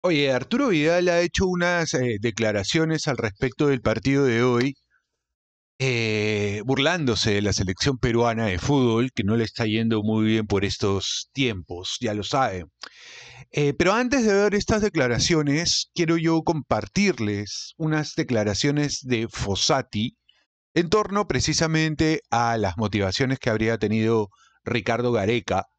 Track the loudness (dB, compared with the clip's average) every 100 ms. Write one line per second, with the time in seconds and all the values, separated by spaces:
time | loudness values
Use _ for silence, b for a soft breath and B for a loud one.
0 | 0 2 2 0 0 0 2 2 2 2
1 | 2 2 0 0 0 0 0 0 0 0
2 | 0 0 -2 0 0 0 0 0 0 -2
3 | -2 -2 -4 -2 -4 0 2 2 0 0
4 | 2 2 4 4 2 2 0 -4 _ _
5 | _ _ _ _ _ _ _ _ -2 0
6 | 0 0 0 0 -2 -4 -2 0 2 0
7 | 0 0 0 0 0 0 -4 -2 -2 0
8 | 0 2 2 0 -2 -2 0 2 2 2
9 | -2 -2 0 0 -2 -2 -2 0 0 0
10 | 0 2 2 2 2 0 0 -2 -2 -2
11 | -4 -8 -10 -4 -2 -2 -10 -12 -10 -6
12 | -4 -4 -4 -2 -2 -4 -10 _ B B
13 | B B B B B -2 0 2 0 2
14 | 2 2 4 4 4 0 0 0 0 0
15 | 0 2 2 2 2 0 0 -2 -4 -2
16 | 0 2 2 2 0 -4 -2 -4 -2 0
17 | 0 0 -2 -2 -6 -10 -14 -8 -2 -2
18 | -4 -4 -2 0 0 0 0 0 -2 -4
19 | -4 -2 -2 -6 -4 -2 0 0 -2 -4
20 | -6 _ _ b b _ _ -2 2 0
21 | 0 -2 -2 -2 0 0 0 0 0 0
22 | 0 0 _ -2 0 0 -2 -2 -2 0
23 | 0 0 -2 0 0 0 0 0 0 0
24 | 2 0 -2 b b b -6 -4 -2 0
25 | 0 0 2 0 0 -2 -4